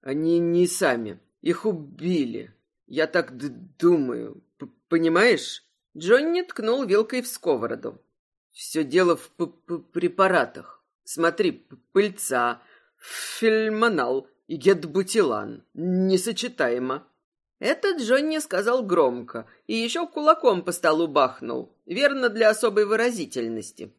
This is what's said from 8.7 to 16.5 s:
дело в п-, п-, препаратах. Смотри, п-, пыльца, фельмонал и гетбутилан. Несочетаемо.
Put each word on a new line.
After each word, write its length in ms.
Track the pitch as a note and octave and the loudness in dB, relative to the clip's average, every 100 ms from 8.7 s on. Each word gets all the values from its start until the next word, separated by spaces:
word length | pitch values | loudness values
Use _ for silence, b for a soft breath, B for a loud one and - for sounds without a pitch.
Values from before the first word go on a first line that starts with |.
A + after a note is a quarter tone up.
| D#3+ | -4
дело 320 | C#3+ D#3+ F3+ D#3+ | 0 2 4 2
в 140 | - | -4
п-, 180 | _ E3+ | _ -8
п-, 320 | _ _ E3+ | _ _ -10
препаратах. 1040 | - F3 F3 F3 F#3+ F3+ A#2+ - - - _ _ | -8 -4 -4 2 2 2 0 -8 -20 -20 _ _
Смотри, 480 | - - E3 E3+ F3+ | -12 0 0 2 -2
п-, 260 | - _ - _ | -2 _ -20 _
пыльца, 680 | F#3+ G#3 F#3+ - C3 A#2+ A#2 b b b b | 0 0 -2 -4 0 -2 -4 b b b b
фельмонал 1300 | - - - - A3+ A3 A3 G#3+ A#3 F3 B2 B2+ - _ - | -14 -12 -10 -2 2 2 0 0 0 0 -2 -4 -6 _ -12
и 120 | E3 | 0
гетбутилан. 1040 | G3 F#3 D#3+ F#3 F#3 A3 D#3+ G#2+ G#2 A2+ _ | 2 2 0 -4 0 2 2 0 -6 -14 _
Несочетаемо. 1300 | - F3 F#3 F#3+ F#3 A#3 G3 A#3+ | -6 -2 2 4 2 0 -6 -8